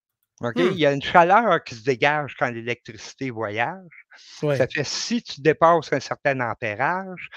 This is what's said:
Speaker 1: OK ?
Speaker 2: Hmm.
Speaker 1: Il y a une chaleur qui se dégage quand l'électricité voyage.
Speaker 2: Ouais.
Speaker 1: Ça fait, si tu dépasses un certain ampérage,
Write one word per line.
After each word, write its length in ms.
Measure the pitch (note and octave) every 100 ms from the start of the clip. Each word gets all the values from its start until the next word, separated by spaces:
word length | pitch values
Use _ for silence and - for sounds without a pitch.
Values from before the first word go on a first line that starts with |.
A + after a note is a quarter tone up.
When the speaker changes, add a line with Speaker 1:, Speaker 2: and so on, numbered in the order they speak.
| _ _ _ -
Speaker 1:
OK ? 140 | A#2+
Speaker 2:
Hmm. 140 | A#2 F3+
Speaker 1:
Il 80 | D#3
y 80 | C#3+
a 60 |
une 100 | C#3
chaleur 600 | - F3+ E3+ G#3 A3+ E3
qui 100 | -
se 80 | A#2
dégage 540 | A2+ A#2+ C#3+ D3+ C#3 -
quand 100 | C3
l'électricité 840 | A#2 A#2 A#2+ - A2 - - C3+
voyage. 760 | A2+ G#2+ G#2+ B2+ F#3+ F3 - _ - - -
Speaker 2:
Ouais. 160 | D3+ C3+
Speaker 1:
Ça 120 | B2+
fait, 160 | -
si 360 | C3+ - - A#3
tu 200 | - -
dépasses 520 | D3+ D3 E3 E3+ -
un 60 | C#3
certain 400 | - B2 D3 C3
ampérage, 880 | A#2 G2+ A2 G#2 C#3+ F3+ F#3+ F3 -